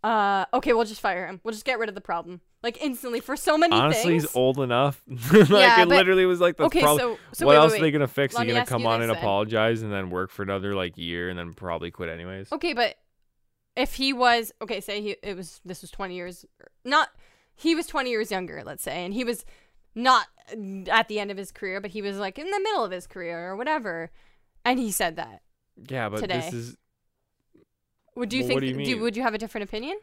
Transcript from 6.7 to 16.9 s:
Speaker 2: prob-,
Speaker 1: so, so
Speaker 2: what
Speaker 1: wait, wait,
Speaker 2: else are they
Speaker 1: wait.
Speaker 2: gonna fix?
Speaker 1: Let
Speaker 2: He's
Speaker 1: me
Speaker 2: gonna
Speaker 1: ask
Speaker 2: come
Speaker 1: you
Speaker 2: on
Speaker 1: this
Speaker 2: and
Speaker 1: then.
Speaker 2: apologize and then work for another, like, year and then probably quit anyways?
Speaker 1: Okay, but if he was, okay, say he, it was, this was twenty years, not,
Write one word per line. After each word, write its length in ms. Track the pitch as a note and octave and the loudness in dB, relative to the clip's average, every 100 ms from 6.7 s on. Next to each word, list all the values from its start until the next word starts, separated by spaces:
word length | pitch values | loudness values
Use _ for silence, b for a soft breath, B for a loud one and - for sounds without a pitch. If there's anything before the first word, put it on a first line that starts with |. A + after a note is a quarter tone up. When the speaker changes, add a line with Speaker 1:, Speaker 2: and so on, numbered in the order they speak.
| - | 4
Speaker 2:
prob-, 160 | D3 D3 | 4 4
Speaker 1:
so, 180 | B3 A3+ - | 0 -6 -12
so 120 | - | 0
Speaker 2:
what 100 | C#3 | 8
Speaker 1:
wait, 40 | D3 | 8
wait, 60 | |
Speaker 2:
else 80 | D#3 | 8
are 40 | G3+ | 6
they 40 | |
Speaker 1:
wait. 80 | D#3+ | 2
Speaker 2:
gonna 160 | D3 C3+ | 2 0
fix? 260 | - C#3 | 0 -2
Speaker 1:
Let 80 | - | 0
Speaker 2:
He's 40 | A2+ | 0
Speaker 1:
me 60 | |
Speaker 2:
gonna 80 | A2+ | 0
Speaker 1:
ask 80 | - | 0
Speaker 2:
come 120 | A#2+ | 0
Speaker 1:
you 60 | - | 0
Speaker 2:
on 120 | A2+ | 2
Speaker 1:
this 80 | A2+ | 0
Speaker 2:
and 80 | A2 | 0
Speaker 1:
then. 40 | |
Speaker 2:
apologize 600 | G#2 G2 G#2+ A2+ A2 A2+ | 0 0 0 2 2 0
and 100 | A2 | -4
then 180 | G2+ F#2 | -6 -4
work 200 | F2+ F#2+ | -4 -6
for 140 | - | -8
another, 320 | G2 G2 G2 G2 | -6 -4 -4 -4
like, 200 | F2+ E2+ | -4 -6
year 320 | E2+ E2+ F2 | -8 -6 -6
and 80 | F2 | -8
then 180 | E2+ | -12
probably 360 | E2 F#2 E2 E2+ | -12 -8 -6 -8
quit 180 | - E2+ | -10 -10
anyways? 440 | E2 F2 F#2+ G2 | -10 -12 -14 -12
Speaker 1:
Okay, 200 | D4+ F4 | -8 -6
but 220 | B3 A#3 - _ _ _ _ _ _ _ | -2 -4 -4 _ _ _ _ _ _ _
if 200 | - C#4+ | -6 -4
he 180 | - C4+ | -2 -4
was, 400 | C4 B3 A#3 A3+ _ | 2 2 2 -2 _
okay, 180 | G3 G3+ | -10 -10
say 220 | G3 G#3 | -8 -8
he, 140 | G#3 - | -8 -10
it 120 | G3+ F#3 | -10 -12
was, 240 | F3 - | -14 -18
this 180 | F3+ F3+ | -16 -16
was 80 | - | -14
twenty 240 | - G3 | -12 -10
years, 320 | F3+ F3 F3+ - _ - _ | -10 -12 -14 -20 _ -20 _
not, 240 | B3 | 0